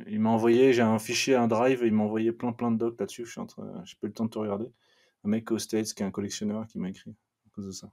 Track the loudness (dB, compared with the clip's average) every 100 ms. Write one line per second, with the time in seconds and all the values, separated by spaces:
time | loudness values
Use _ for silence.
0 | -6 0 2 4 6 6 8 6 4 2
1 | 0 -2 2 4 4 4 2 2 2 2
2 | 2 0 0 -2 -6 -2 -2 0 0 -2
3 | -8 -8 -12 -12 -14 -12 -14 -12 -16 -10
4 | -10 -4 -4 -4 -4 -4 -6 _ _ _
5 | _ _ -2 -2 -2 -4 -2 -4 -4 -4
6 | -6 -4 -8 -6 -4 -4 -8 -8 -8 -10
7 | -16 -20 _ _ _ -14 -12 -12 -16